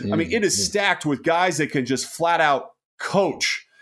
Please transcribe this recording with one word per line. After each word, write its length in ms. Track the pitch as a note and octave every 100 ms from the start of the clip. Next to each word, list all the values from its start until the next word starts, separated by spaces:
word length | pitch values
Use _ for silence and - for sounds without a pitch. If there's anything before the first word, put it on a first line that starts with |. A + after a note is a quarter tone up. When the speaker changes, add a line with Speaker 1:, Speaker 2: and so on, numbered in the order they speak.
Speaker 1:
I 160 | B2+ D#3
mean, 160 | E3
it 100 | A3+
is 120 | G3
Speaker 2:
Mm-hmm. 80 | A#2+
Speaker 1:
stacked 420 | - G3+ G3 F3
with 180 | D3+ C3
guys 360 | E3 E3 F#3 D3+
that 120 | D3
can 140 | D3
just 220 | B2+ C3 -
flat 340 | - E3 E3
out 300 | D#3 C3+ - _ _ -
coach. 680 | - F#3+ F3+ - - - - _